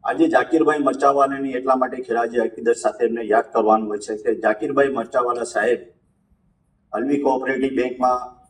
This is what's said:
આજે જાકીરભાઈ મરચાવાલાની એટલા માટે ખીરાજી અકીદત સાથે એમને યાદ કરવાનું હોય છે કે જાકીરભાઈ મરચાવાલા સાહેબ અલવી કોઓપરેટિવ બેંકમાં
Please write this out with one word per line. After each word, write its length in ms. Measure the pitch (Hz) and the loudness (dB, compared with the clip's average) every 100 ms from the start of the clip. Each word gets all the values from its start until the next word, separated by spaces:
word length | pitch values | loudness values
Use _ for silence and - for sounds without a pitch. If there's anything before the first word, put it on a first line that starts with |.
આજે 240 | - 135 160 | -4 2 4
જાકીરભાઈ 500 | 151 139 160 147 151 | 4 2 2 2 2
મરચાવાલાની 720 | 135 - 139 139 139 135 135 | 0 2 2 4 2 0 -4
એટલા 240 | 123 131 127 | -4 0 0
માટે 200 | 123 120 | 0 -4
ખીરાજી 420 | - 117 117 120 | -4 -2 0 0
અકીદત 380 | 110 - 117 117 | -2 -2 0 0
સાથે 260 | 127 - | -2 0
એમને 180 | 117 117 | -2 -2
યાદ 220 | 107 110 117 | 2 0 2
કરવાનું 360 | 120 107 110 107 | 0 4 4 2
હોય 100 | 104 | -8
છે 140 | - 107 | -8 -6
કે 140 | - | -4
જાકીરભાઈ 540 | 110 110 107 - 135 139 | 0 0 0 -2 2 2
મરચાવાલા 560 | 123 113 127 120 120 | 0 -2 -2 0 -2
સાહેબ 360 | - 107 110 117 - _ _ _ _ _ _ _ _ _ _ | -4 -2 0 0 -4 _ _ _ _ _ _ _ _ _ _
અલવી 280 | 104 135 143 139 | -6 -2 0 0
કોઓપરેટિવ 460 | 131 131 131 135 127 | -2 -2 -4 -2 -2
બેંકમાં 420 | 123 123 127 123 - - _ | -4 0 0 0 -6 -18 _